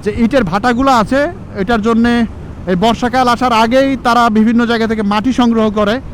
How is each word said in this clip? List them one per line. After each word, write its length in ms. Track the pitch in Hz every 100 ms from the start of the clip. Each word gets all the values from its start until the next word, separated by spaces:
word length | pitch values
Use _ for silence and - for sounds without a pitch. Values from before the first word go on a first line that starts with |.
যে 100 | 202 214
ইটের 260 | 226 269
ভাটাগুলো 480 | 196 190 247 233 269
আছে, 400 | 254 196 262 294 339 - 208
এটার 260 | 190 233
জন্যে 440 | 214 226 233 240 233 - - - -
এই 80 | 180
বর্ষাকাল 520 | 220 226 240 254 247
আসার 260 | 233 254
আগেই 440 | 220 226 262 269 262
তারা 320 | 247 240 233
বিভিন্ন 360 | 214 220 233 233
জায়গা 220 | 233 220
থেকে 140 | 220
মাটি 320 | 202 208 226
সংগ্রহ 380 | 254 240 226 220
করে। 300 | 208 208 240 -